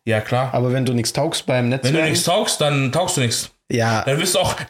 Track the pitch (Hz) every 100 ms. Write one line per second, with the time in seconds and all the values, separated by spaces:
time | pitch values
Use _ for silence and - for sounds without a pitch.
0 | - 107 - 123 131 123 123 127 127 120
1 | 113 - 151 - - 127 120 135 127 160
2 | 160 - - 190 220 - 151 143 135 147
3 | 180 151 120 - - - _ 120 113 110
4 | 131 143 185 196 180 - -